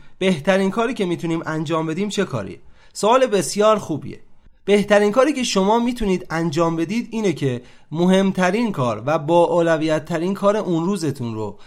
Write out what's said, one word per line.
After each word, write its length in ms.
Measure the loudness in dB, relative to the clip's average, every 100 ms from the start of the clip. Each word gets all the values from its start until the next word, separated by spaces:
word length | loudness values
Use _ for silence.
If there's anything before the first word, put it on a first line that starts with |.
| -18 -4
بهترین 540 | -2 0 0 0 0
کاری 220 | 0 -2
که 120 | -2 -2
می‌تونیم 360 | -2 -2 -4 -4
انجام 400 | -4 -2 -2 -2
بدیم 240 | -4 -4
چه 160 | -2 -4
کاریه؟ 340 | -4 -8 -12 -18 -20 -20
سوال 320 | -2 2 4 4
بسیار 520 | 2 0 2 4 2
خوبیه. 420 | 0 -8 -8 -16 -18 -20 -20 _ 2
بهترین 460 | 2 4 4 4
کاری 220 | 4 2
که 100 | 2
شما 360 | -2 0 2 2
می‌تونید 460 | 0 -2 -2 -2 -2
انجام 460 | -4 -2 0 0 0
بدید 320 | -4 -4 -6
اینه 220 | -2 -2
که 280 | -2 -2 -4 -8 -20 -10
مهمترین 800 | 0 4 4 4 2 0 0 -2
کار 320 | -2 -2 -2 -2
و 140 | -2
با 240 | 2 4
اولویت 640 | 4 4 2 2 0 -2 -2
ترین 280 | -4 -4
کار 240 | -2 0 0
اون 280 | 0 -2 0
روزتون 500 | -2 -4 -4 -6 -6
رو 240 | -8 -10